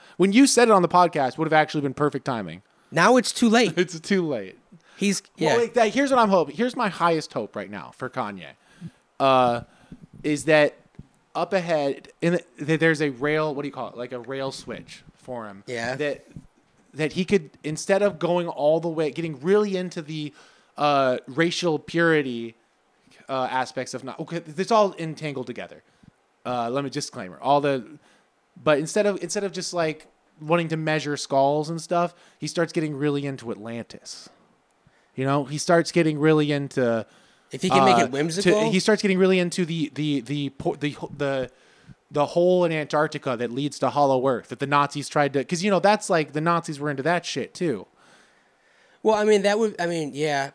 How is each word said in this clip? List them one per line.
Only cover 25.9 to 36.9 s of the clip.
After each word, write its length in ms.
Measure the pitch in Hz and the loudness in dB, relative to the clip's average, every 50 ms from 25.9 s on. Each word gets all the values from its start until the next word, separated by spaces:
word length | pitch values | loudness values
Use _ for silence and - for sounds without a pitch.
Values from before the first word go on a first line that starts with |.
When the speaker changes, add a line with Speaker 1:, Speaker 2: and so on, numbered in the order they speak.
| _ _ _ - _ _ _ _ _ _ - | _ _ _ -20 _ _ _ _ _ _ -8
Speaker 1:
Uh, 280 | 123 123 120 117 117 | -6 -4 -4 -4 -2
let 120 | 127 139 143 | -2 -4 -4
me, 60 | 131 | -4
disclaimer, 480 | 135 147 135 - - 127 98 90 80 67 | -6 -8 -8 -8 -10 -14 -14 -14 -14 -4
all 220 | - 131 143 143 | 0 2 2 4
the, 240 | 143 143 139 127 107 - 147 - _ _ _ _ _ _ _ _ _ _ _ - 120 | 4 2 0 -2 -4 -8 -16 -20 _ _ _ _ _ _ _ _ _ _ _ -2 2
but 160 | 151 151 139 | 2 2 2
instead 260 | 160 156 - 214 202 | 2 0 0 0 0
of, 160 | 208 190 - | 0 0 -2
instead 220 | 180 165 - 208 202 | -6 -6 -4 -4 -4
of 80 | 185 | -4
just, 240 | 160 185 - - - | -6 -8 -10 -6 -4
like, 320 | 175 165 156 151 156 - _ _ _ _ _ _ 156 | -2 -2 -2 -4 -8 -14 _ _ _ _ _ _ -12
wanting 280 | 156 151 170 175 165 156 | -2 0 0 0 0 -2
to 80 | 160 | -4
measure 380 | 160 156 156 156 156 135 147 143 | -4 -2 0 0 0 -2 -4 -6
skulls 520 | 135 - - 143 135 135 139 147 151 151 156 | -6 -4 0 2 4 4 4 2 0 -2 -4
and 100 | 165 160 | -8 -8
stuff, 360 | 156 - 180 170 175 170 - _ _ _ _ _ | -6 -2 -2 0 0 -2 -4 _ _ _ _ _
he 80 | 156 | -10
starts 260 | 151 - 175 165 160 - | -6 -2 -2 -2 -2 0
getting 220 | 175 156 151 147 | -2 -2 -2 -2
really 320 | 135 147 147 143 143 139 | -2 -2 0 0 -2 -4
into 240 | 139 135 120 117 117 | -6 -8 -8 -10 -10
Atlantis. 760 | 101 95 107 117 117 117 107 - - - - - - - - - _ _ _ _ _ _ _ _ _ _ _ _ _ _ _ _ _ | -10 -10 -10 -10 -10 -10 -12 -12 -16 -18 -18 -18 -18 -18 -20 -20 _ _ _ _ _ _ _ _ _ _ _ _ _ _ _ _ _
You 120 | 131 135 | -4 -2
know, 200 | 135 139 147 135 | 0 0 0 -2
he 140 | 127 151 147 | -4 -6 -4
starts 320 | - - 170 170 160 - | 0 2 4 4 2 2
getting 260 | - 175 160 156 151 139 | 2 2 2 2 2 2
really 320 | 151 156 156 151 151 147 | 4 4 4 4 2 0
into 520 | 147 143 143 131 - 139 127 117 | 0 -2 -4 -4 -2 0 0 0